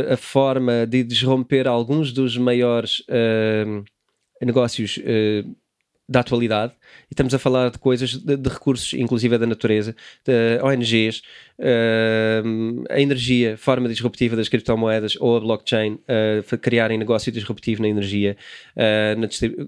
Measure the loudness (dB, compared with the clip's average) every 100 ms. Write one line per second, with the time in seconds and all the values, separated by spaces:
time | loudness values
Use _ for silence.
0 | 2 -2 0 0 2 2 2 2 2 0
1 | 0 0 2 2 2 0 2 0 0 0
2 | -2 0 -2 0 0 2 2 0 -2 -6
3 | -2 0 2 2 0 0 -2 -6 -10 _
4 | _ _ _ -6 0 2 2 0 -6 -4
5 | -2 2 2 0 -4 -12 _ _ _ _
6 | -2 0 2 0 2 0 -2 -8 _ -20
7 | -12 -2 0 0 2 2 2 0 0 0
8 | 0 -6 -2 -2 -2 -4 -2 -2 -2 -4
9 | -2 2 2 2 0 0 0 0 0 -8
10 | -16 -10 0 2 4 2 0 0 0 2
11 | 0 -2 -12 -20 -20 -4 0 2 2 2
12 | 2 2 2 0 0 -2 -4 -6 -4 0
13 | 2 2 2 2 2 0 -2 0 0 -2
14 | -4 -2 -2 0 -2 -2 -2 0 0 0
15 | -2 -2 0 0 0 -4 -2 -2 -2 -6
16 | -4 0 0 0 -2 -4 0 0 0 0
17 | 0 -2 -2 -6 -8 -8 -4 -2 0 0
18 | -2 0 -2 -2 -12 -20 -14 -2 2 2
19 | 0 -2 -4 -4 -4 -4